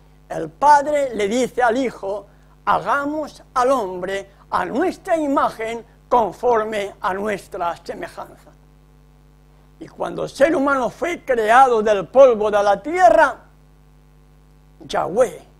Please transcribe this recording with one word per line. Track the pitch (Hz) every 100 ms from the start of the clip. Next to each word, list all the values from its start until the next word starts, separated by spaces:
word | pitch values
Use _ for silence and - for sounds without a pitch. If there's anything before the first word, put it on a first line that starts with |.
| - - _
El | 160 160
Padre | - 285 294 285 294 269
le | 214 202
dice | 240 240 -
al | 247 233
Hijo: | 247 - 196 214 - _ _ _
"Hagamos | - 165 175 277 285 302 285 - -
al | 262 247
hombre | 262 190 185 185 196 196 _ -
a | -
nuestra | 180 226 359 - 392 330
imagen, | 294 294 262 - 220 233 - _ _
conforme | 240 202 156 247 226 220 220 202 -
a | 202
nuestra | 190 214 196 - 190 170 165
semejanza". | - 214 170 - - - - - _ _ _ - - _ - - _ - - _
Y | -
cuando | - 175 170
el | 156
ser | - 302 359
humano | 285 269 220
fue | - 339 349
creado | - 247 214 240 269 226
del | 214 202 170
polvo | 254 269 220 214
de | 202
la | 202 196
tierra, | 294 359 359 320 285 226 - _ _ _ _ _ _ _ _ _ _ _ _ -
Yahweh | 139 180 147 196 233 - -